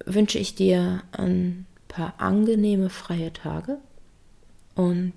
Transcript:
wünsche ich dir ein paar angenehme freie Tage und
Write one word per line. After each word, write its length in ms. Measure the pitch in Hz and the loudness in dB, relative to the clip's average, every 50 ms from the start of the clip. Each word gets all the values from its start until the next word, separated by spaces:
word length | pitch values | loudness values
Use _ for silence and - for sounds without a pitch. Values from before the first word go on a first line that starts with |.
| - | -8
wünsche 320 | - 185 208 214 202 - | -2 2 2 2 4 2
ich 160 | 214 196 - - | -2 -4 -4 -2
dir 480 | - 190 185 180 180 180 180 180 185 - - - | 2 4 4 4 4 2 0 -2 -4 -8 -10 -6
ein 520 | - 190 180 185 185 180 180 175 185 185 - - - - | -4 0 0 2 2 0 -2 -4 -6 -12 -18 -20 -20 -20
paar 320 | - - 175 165 180 - - | -14 -8 -8 -8 -8 -6 -4
angenehme 680 | - 185 190 208 214 220 226 214 208 208 202 190 190 185 | 0 2 2 4 4 4 4 4 4 4 4 2 2 0
freie 420 | 185 - - - 175 170 165 165 | -2 -8 -8 -6 -4 -4 -4 -6
Tage 480 | 165 - - 151 151 160 170 - 285 277 - - - - - - - _ - - - - - - - - - - - - | -8 -8 -8 -6 -6 -6 -6 -6 -8 -8 -10 -20 -20 -20 -20 -20 -20 _ -20 -20 -20 -20 -20 -20 -20 -20 -20 -8 -2 0
und 340 | 180 175 175 175 185 180 - | 2 2 2 0 -2 -4 -6